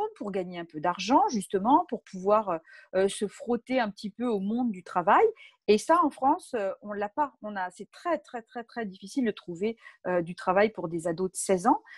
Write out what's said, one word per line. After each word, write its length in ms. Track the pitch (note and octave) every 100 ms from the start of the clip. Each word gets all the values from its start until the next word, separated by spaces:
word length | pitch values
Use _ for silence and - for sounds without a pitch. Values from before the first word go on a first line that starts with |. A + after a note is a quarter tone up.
| G#4+ G#4
pour 140 | G#3+
gagner 280 | F#3+ F3+ F3
un 80 | E3+
peu 140 | D3+
d'argent, 420 | F3 F3+ F#3 C#4+ G#4
justement, 560 | A#3+ - G3 G#3 D4+ F4
pour 140 | A3+
pouvoir, 580 | - F#3+ F#3+ G#3+ G3+ E3 _ - -
euh, 140 | F#3 G3
se 180 | - G3+
frotter 540 | - - A#3+ - B3+
un 100 | G#3+
petit 200 | - G#3
peu 160 | - B3
au 140 | G#3
monde 300 | G3 A#3 B3
du 120 | F#3
travail. 420 | - F#3 F#3 C4 A#4 - - _ -
Et 120 | G#3
ça, 220 | - E4
en 60 | D#4
France, 440 | - C4 F4 -
euh, 180 | A#3+ G3 F3
on 100 | G#3
l'a 160 | G#3 G#3
pas. 240 | - D4 _
On 140 | G#3+ G3+
a, 140 | F3+
c'est 200 | - G3+
très, 280 | - F4 D#4+
très, 240 | - A#3+
très, 220 | A3 B3
très 200 | A#3 -
difficile 400 | A3 F#3 G3 C#4
de 60 | A#3
trouver, 480 | - - E3+ G#3 A3+ - - -
euh, 140 | F3+
du 140 | E3+
travail 360 | F3 - F#3 G#3+
pour 180 | G3+ F3
des 200 | E3+ E3+
ados 240 | E3 F#3
de 40 | -
seize 300 | - F#3+ G3+
ans. 160 | D4+ -